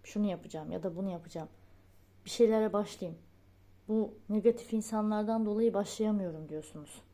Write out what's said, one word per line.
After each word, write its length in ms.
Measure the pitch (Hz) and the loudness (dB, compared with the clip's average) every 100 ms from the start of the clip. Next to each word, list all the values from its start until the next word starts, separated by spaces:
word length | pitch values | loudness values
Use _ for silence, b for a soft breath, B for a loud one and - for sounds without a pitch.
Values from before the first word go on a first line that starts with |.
Şunu 240 | - 208 208 | -6 -2 0
yapacağım 440 | 170 - 160 156 | -2 -8 -10 -8
ya 120 | 170 | -6
da 140 | 180 170 | -4 -4
bunu 140 | 196 | -6
yapacağım. 380 | 175 165 165 156 b b b b - - - | -6 -8 -10 -10 b b b b -20 -20 -20
Bir 60 | - | -12
şeylere 420 | - 226 220 214 | 4 6 6 2
başlayayım. 460 | 202 202 - 175 165 - - - - - - - | 0 -4 -8 -10 -12 -18 -20 -20 -20 -20 -20 -2
Bu 260 | 220 208 - - | 0 0 -6 -2
negatif 440 | 208 214 233 - | 4 4 4 -2
insanlardan 760 | 220 214 220 214 214 214 226 214 | -4 0 0 2 0 0 0 2
dolayı 280 | 208 226 | 4 4
başlayamıyorum 760 | 196 202 - 214 208 180 160 151 | 2 -2 0 0 2 -2 -6 -8
diyorsunuz. 540 | 156 151 156 143 - - | -10 -10 -16 -16 -20 -20